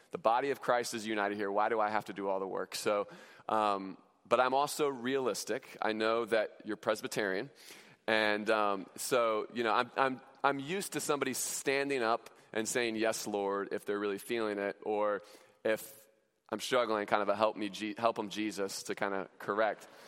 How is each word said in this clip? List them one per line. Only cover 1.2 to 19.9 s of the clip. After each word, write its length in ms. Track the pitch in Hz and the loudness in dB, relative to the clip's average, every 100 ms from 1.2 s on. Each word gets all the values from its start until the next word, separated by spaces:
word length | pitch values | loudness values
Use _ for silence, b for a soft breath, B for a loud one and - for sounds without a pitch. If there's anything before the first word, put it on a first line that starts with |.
| 101 104 | 0 0
here. 140 | 98 | 0
Why 160 | 104 110 | 2 2
do 140 | 113 | 2
I 80 | 104 | 2
have 160 | 107 104 | 0 -4
to 80 | |
do 160 | 98 98 | -4 -2
all 100 | 95 | -2
the 80 | 95 | -2
work? 280 | 98 92 - | -4 -6 -4
So, 320 | 110 104 98 B B B - | 0 0 -2 B B B -2
um, 480 | 107 107 98 95 - _ _ 104 | 2 2 0 -4 -12 _ _ 2
but 120 | 120 | 4
I'm 140 | 127 | 4
also 340 | 135 143 - 147 | 2 0 0 -2
realistic. 880 | 131 120 135 123 95 - 113 - - | 0 -2 0 0 -2 -4 -6 -6 -4
I 100 | 107 | -2
know 320 | 107 110 113 113 | 0 2 2 2
that 260 | 110 104 - | 2 2 -4
you're 140 | 107 104 | -8 -4
Presbyterian. 720 | 117 107 127 131 101 92 139 - B B B B - | 0 0 -2 -2 0 0 -4 -10 B B B B 0
And, 420 | 110 107 104 104 | 2 4 2 2
um, 360 | 110 104 98 87 - | 2 2 0 -6 -10
so, 520 | - 127 113 107 - | 0 2 4 0 -2
you 120 | 120 117 | -2 2
know, 80 | |
I'm, 180 | 107 120 - | 2 2 2
I'm, 240 | 135 127 - - | 0 0 -12 -2
I'm 160 | 139 139 | 0 0
used 340 | 139 196 - | -2 -4 -4
to 80 | 156 | -4
somebody 320 | - 147 131 | -2 0 0
standing 680 | 120 - - 143 139 139 135 | -2 -4 -4 0 0 2 0
up 280 | 113 117 - - B | 2 0 -2 -20 B
and 140 | 107 107 | -4 -2
saying, 280 | 127 117 110 | 0 0 2
"Yes, 320 | 113 110 110 | 0 0 -2
Lord," 420 | 104 98 98 98 | -2 0 -2 -2
if 140 | 101 - | -6 -4
they're 140 | 104 | -2
really 180 | 104 98 | -2 -4
feeling 420 | - 117 107 101 | -4 -4 -2 -2
it, 160 | 101 - | -4 -4
or 380 | - 104 104 98 - B B B | -4 0 0 0 -6 B B B
if 220 | 113 107 - - - _ _ _ - | -2 -2 -4 -18 -20 _ _ _ -8
I'm 80 | 107 | -6
struggling, 460 | - 131 113 107 104 | 0 2 2 0 2
kind 160 | 107 | 2
of 80 | 101 | 2
a 60 | 101 | 2
"help 200 | 110 104 | 2 2
me, 140 | 104 | -6
Je-, 260 | 92 107 104 | -4 -6 0
help 220 | 117 117 | 0 0
'em, 80 | 104 | -4
Jesus," 560 | 92 107 95 98 - | -4 -4 -4 -4 -6
to 120 | - 98 | -8 -4
kind 180 | 101 | -2
of 140 | 98 90 - | -2 -6 -10
correct. 480 | - 104 107 92 - | -4 0 0 0 -10